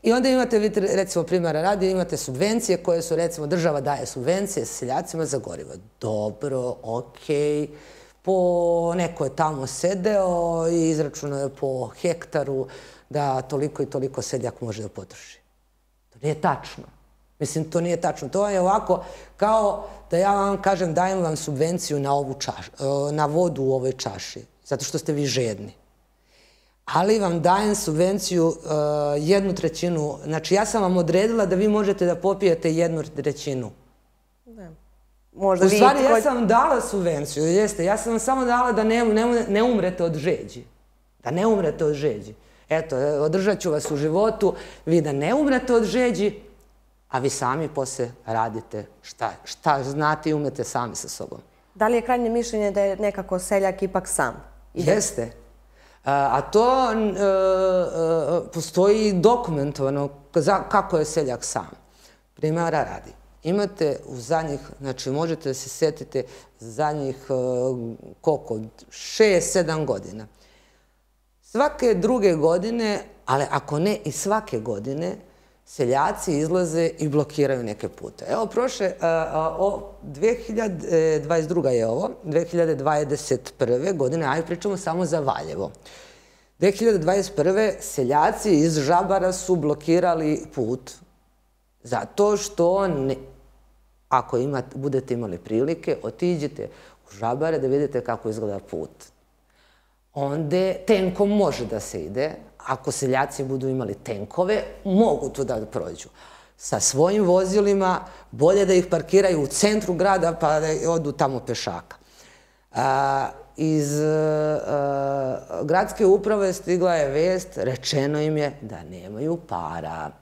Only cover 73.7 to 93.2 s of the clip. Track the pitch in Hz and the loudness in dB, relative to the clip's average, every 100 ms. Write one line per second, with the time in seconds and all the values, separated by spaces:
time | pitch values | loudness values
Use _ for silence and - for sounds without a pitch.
73.7 | 147 190 202 151 - 196 214 214 117 113 | 0 0 0 -4 -6 -2 -2 -2 -6 -4
74.7 | 104 117 143 175 214 - _ _ _ _ | -6 -6 -6 -6 -8 -16 _ _ _ _
75.7 | - 123 135 165 202 - 143 156 185 175 | -4 0 2 0 -2 -2 -2 0 0 0
76.7 | 165 165 - 151 147 147 - 139 131 113 | 0 0 -2 0 0 0 0 0 0 -4
77.7 | 104 98 - - - - 277 220 226 254 | -6 -8 -10 -16 -14 -4 -2 -2 -2 -2
78.7 | - 190 - 170 165 160 151 156 160 196 | -2 -4 0 0 0 0 -2 -2 0 0
79.7 | - - - - 143 214 240 - 220 220 | -2 -10 -16 -16 -2 0 0 -4 -4 -4
80.7 | 170 - 165 160 156 147 165 156 170 135 | -4 0 2 4 2 2 0 2 0 2
81.7 | 123 113 123 214 - 165 151 170 170 165 | 2 2 0 -4 -8 -2 0 0 0 0
82.7 | 135 139 151 143 120 - 127 - - 117 | 2 0 0 0 -4 -2 -4 -4 -4 0
83.7 | 123 170 175 135 165 143 151 165 170 208 | 2 0 0 0 0 0 -2 -2 -4 -4
84.7 | 185 165 165 170 156 135 - 80 90 85 | -4 -4 -2 0 0 0 -2 -6 -6 -8
85.7 | - - - - - _ _ _ _ 190 | -10 -20 -20 -20 -20 _ _ _ _ 0
86.7 | 196 226 202 156 196 190 - 151 190 220 | 4 2 2 2 0 0 0 2 2 0
87.7 | - - - 123 147 175 220 214 156 165 | -2 -8 -2 2 4 4 2 2 4 4
88.7 | 156 135 175 185 196 180 185 - 180 147 | 2 4 2 4 2 0 -2 0 0 0
89.7 | 147 - 170 175 165 151 151 - - 113 | -2 2 2 4 0 0 -2 -4 -4 -4
90.7 | 127 - - - _ _ _ _ _ _ | -4 -8 -20 -20 _ _ _ _ _ _
91.7 | _ 120 117 117 - 208 202 202 - 170 | _ -6 -4 -4 2 4 2 -2 2 2
92.7 | 196 190 147 135 131 | 4 2 0 -2 -4